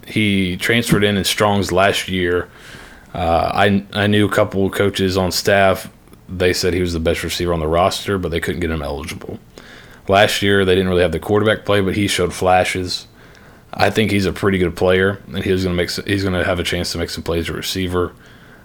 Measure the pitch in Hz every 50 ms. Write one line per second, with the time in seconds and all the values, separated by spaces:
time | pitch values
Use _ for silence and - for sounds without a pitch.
0 | - - - 110 110 104 101 95 95 90 90 92 - - 117 117 117 - - 104
1 | 104 104 104 98 87 - - - 110 104 101 101 92 80 87 90 95 101 - -
2 | - - 92 92 87 87 87 87 85 - - - - - - - - - - -
3 | - - - - 87 82 85 80 85 85 - - 98 104 98 98 98 - - 104
4 | 101 104 104 104 104 95 - - 107 101 - 95 98 95 - - 101 98 95 -
5 | 95 95 90 98 92 90 85 - - 107 101 98 98 95 92 - - - - -
6 | - - - - - - 92 90 92 92 90 - - 90 85 92 90 87 85 82
7 | 80 85 82 - - 82 - - 90 87 85 82 78 78 82 85 92 98 - -
8 | - 101 101 95 90 82 82 85 - - 85 82 87 82 80 80 73 71 71 69
9 | 73 - - - - - - - - - - - - - - - - - - -
10 | - - 95 98 107 104 - - 101 101 101 98 98 92 92 92 95 92 92 87
11 | 90 87 80 80 - - 104 104 104 110 104 - - - 101 104 98 92 85 98
12 | 101 98 - - 90 82 - - 95 90 92 92 90 - - 95 90 92 - -
13 | - - - - - - - - - - - - - - - - 95 101 101 110
14 | 110 92 101 101 98 90 - - - 101 95 92 90 87 82 - 92 92 92 92
15 | 95 98 101 - - - - 98 - - 92 92 95 92 87 87 87 - - -
16 | - - 101 98 95 98 92 90 85 92 92 87 82 - - 87 85 - - 85
17 | 85 - - - 78 - 85 85 82 82 80 82 80 - - 95 92 87 90 90
18 | 87 82 - - - - - - - - - - -